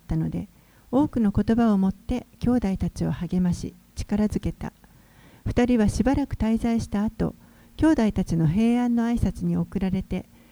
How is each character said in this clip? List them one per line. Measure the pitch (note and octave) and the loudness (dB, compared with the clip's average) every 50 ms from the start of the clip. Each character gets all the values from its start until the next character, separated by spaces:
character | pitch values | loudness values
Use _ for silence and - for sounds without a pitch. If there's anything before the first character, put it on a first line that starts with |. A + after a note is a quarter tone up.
| - | -6
た | - E3 D#3+ | -4 -4 -2
の | D#3+ D#3+ | -2 -2
で、 | E3 F3 F#3 - _ - - _ _ - _ - | -4 -6 -8 -10 _ -20 -20 _ _ -20 _ -2
多 | - B3+ D4 D#4 | 0 0 0 2
く | - B3+ | 0 0
の | A3+ G3+ | 0 2
言 | - - G#3 - A3+ | 2 0 0 2 2
葉 | A3+ A#3 A3+ G#3 | 4 4 4 4
を | F#3+ | 4
持 | F#3+ F#3+ | 2 0
っ | F#3+ | 0
て | - - - B3 B3 - - - _ | -4 -6 -6 -6 -6 -6 -10 -10 _
兄 | - A#3 | 0 0
弟 | B3 B3 - G3 F#3+ F3+ | 2 2 0 0 -2 -2
た | F#3 F3 | -2 -4
ち | - - E3+ | -4 -4 -4
を | D#3+ | -4
励 | D#3 - F3 E3 - F#3 | -4 -4 -4 -4 -2 0
ま | F3+ F3+ F3 | 0 0 0
し、 | - - - - - - _ _ | -2 -4 -8 -12 -14 -20 _ _
力 | - - - G#3 G3+ G#3+ G#3+ | -10 -6 -4 -2 0 0 0
づ | - - | -2 -4
け | - F3+ | -6 -6
た。 | - - - - - _ - - - - - _ - - - - - - - | -8 -8 -10 -12 -14 _ -20 -20 -20 -20 -20 _ -20 -20 -20 -20 -20 -10 -8
二 | - - - B3 | -2 0 2 2
人 | B3 B3 A#3 | 4 4 4
は | G#3+ G3+ | 2 2
し | - - G#3 | 2 2 2
ば | B3+ C#4+ | 2 2
ら | D4 C#4 - | 2 0 -2
く | - | -4
滞 | - A3 A3 A3+ A3+ | -2 0 0 0 0
在 | - A#3 A3+ A#3 | 0 0 -2 -2
し | - - | -2 -2
た | - G3+ G#3 | -2 -2 -2
後、 | A3 - - F3 - - - - - - - - - - - | -2 -2 -2 -4 -4 -4 -8 -16 -20 -20 -20 -20 -20 -4 2
兄 | D4+ D#4 | 4 4
弟 | D#4+ - A3+ G#3 | 4 4 2 2
た | - - F#3 | 0 0 -2
ち | - E3+ | -2 0
の | D#3+ E3 D3+ | 0 2 2
平 | D#3+ G#3 A3+ A#3 A#3+ A#3+ B3 | 2 2 2 2 2 2 2
安 | B3 A#3 | 0 0
の | A#3 A3+ | 0 0
挨 | A#3 A#3+ A3+ | 0 0 0
拶 | - G3+ F3+ - F3+ | 0 -2 -2 -2 -2
に | F3 E3+ E3+ | -2 -2 -2
送 | E3+ E3+ - F#3+ | -2 -4 -4 -4
ら | F#3+ F#3+ | -2 -2
れ | F#3 F#3+ F#3 | -2 -4 -4
て、 | - F3 F3+ - - - - - - | -6 -8 -8 -8 -12 -18 -20 -20 -20